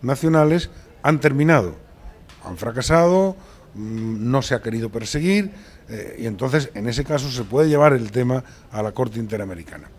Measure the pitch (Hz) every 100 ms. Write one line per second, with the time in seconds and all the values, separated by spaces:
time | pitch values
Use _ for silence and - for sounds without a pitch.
0 | 123 139 160 160 151 170 - - - -
1 | 143 151 147 135 151 156 92 78 - -
2 | - - - - - 90 113 117 123 160
3 | 175 185 190 185 - - - 101 107 113
4 | 113 113 117 135 123 120 113 113 113 110
5 | 110 147 170 202 202 - - - - 110
6 | - - 117 101 131 147 135 104 107 120
7 | 143 147 139 127 104 127 160 147 147 135
8 | 113 110 123 127 123 - - 107 107 98
9 | 123 110 110 107 98 87 78 76 71